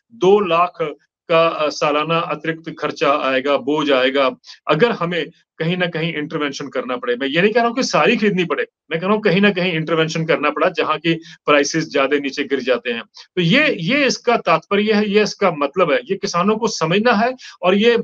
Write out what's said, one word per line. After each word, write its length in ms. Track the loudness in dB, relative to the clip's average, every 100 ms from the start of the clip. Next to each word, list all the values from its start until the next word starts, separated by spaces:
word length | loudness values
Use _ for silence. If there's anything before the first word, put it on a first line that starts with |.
| _
दो 260 | 0 4 4
लाख 380 | 4 2 0 -2 -8 -8 _ _ 0
का, 180 | 2 2
अ, 220 | 2 -2
सालाना 500 | -2 0 0 0 -2
अतिरिक्त 560 | -2 -6 -6 -8 -10 -8
खर्चा 320 | -8 -2 0
आएगा, 460 | 2 0 0 0 0
बोझ 340 | 0 -2 2
आएगा, 440 | 2 2 2 0 -2 -12 -8 -2
अगर 240 | 2 2
हमें 380 | 0 -4 -4 -6 -12 _ -6
कहीं 200 | -4 -2
ना 100 | -2
कहीं 260 | -2 -4
intervention 540 | -4 -6 -4 -6 -6 -8
करना 300 | -6 -6 -6
पड़े। 180 | -4 -2
मैं 120 | -2
ये 140 | 2
नहीं 120 | 2
कह 60 | 2
रहा 80 | 0
हूं 80 | 0
कि 80 |
सारी 340 | -2 2 2 2
खरीदनी 280 | 2 0 -2
पड़े, 220 | -4 -6 _ -10
मैं 80 | -4
कह 80 | -2
रहा 80 | 0
हूं 60 |
कहीं 200 | 2 2
ना 100 | 2
कहीं 220 | 2 -2
intervention 520 | -2 -2 0 0 -2 -2
करना 240 | 0 -2
पड़ा, 200 | 0 0
जहां 280 | 0 -2 -2
की 160 | -2
prices 800 | -2 -6 -6 2 2 2 -2 -2
ज्यादा 260 | 0 0 0
नीचे 260 | -2 -6
गिर 160 | -4 -2
जाते 320 | 0 -2 -2
हैं। 120 | -8 -10 -18 -8 -2
तो 60 |
ये, 340 | 2 4 2 0
ये 260 | -2 0 0
इसका 320 | 0 0 0
तात्पर्य 560 | 2 0 2 0 2
है, 160 | 2 2
ये 140 | 2
इसका 280 | 2 0 0
मतलब 400 | 0 -2 0 2
है, 80 | 2
ये 160 | 0 -4
किसानों 420 | -2 0 0 0
को 100 | -2
समझना 460 | -2 0 2 2
है। 220 | 2 0 -4 -14 -8
और 140 | -2 2
ये 220 | 2 2